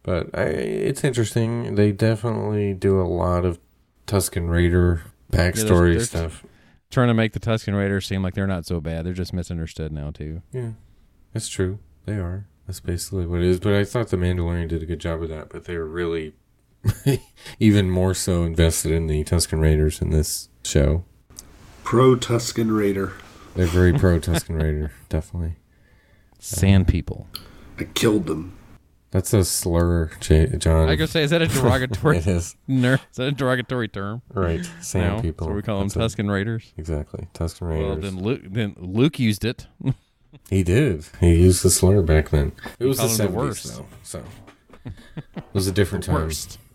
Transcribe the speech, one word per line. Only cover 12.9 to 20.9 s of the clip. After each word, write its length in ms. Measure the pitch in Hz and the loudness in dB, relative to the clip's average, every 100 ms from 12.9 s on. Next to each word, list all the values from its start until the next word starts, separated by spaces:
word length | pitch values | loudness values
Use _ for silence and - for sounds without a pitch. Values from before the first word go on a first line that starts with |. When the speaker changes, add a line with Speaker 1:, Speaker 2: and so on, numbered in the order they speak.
| 87 - 95 | -6 -6 -6
Speaker 1:
what 140 | 85 87 | -4 0
it 40 | 90 | 2
is. 120 | 90 | 2
But 140 | 104 | 2
I 100 | 101 | 0
thought 260 | 101 123 113 | 0 -4 -2
The 80 | 92 | 0
Mandalorian 500 | 90 90 85 85 82 | 0 0 -2 -2 -4
did 160 | 82 | -6
a 20 | |
good 140 | 80 80 | -6 -6
job 240 | 85 82 | -6 -6
of 60 | 80 | -6
that, 200 | 78 - | -10 -12
but 160 | 82 | -16
they 100 | - 85 | -10 -8
were 100 | 78 | -6
really 460 | 85 85 82 78 _ _ _ _ _ | -4 -4 -4 -6 _ _ _ _ _
<laughs> 760 | 107 - 139 127 - _ - - | -4 0 0 0 -4 _ -20 2
even 300 | 110 104 92 | 6 6 4
more 240 | 92 92 | 2 2
so 300 | 90 - 87 | 0 0 0
invested 480 | 85 82 82 - 80 | 0 2 2 2 0
in 160 | 80 80 | 0 0
the 160 | 76 | -2
Tusken 360 | 76 87 - 80 | 0 0 0 2
Raiders 420 | 78 76 78 - | 4 4 2 0
in 100 | 78 | 0
this 380 | 78 76 - - _ | 0 0 -6 -12 _
show. 400 | - 73 71 | -2 2 2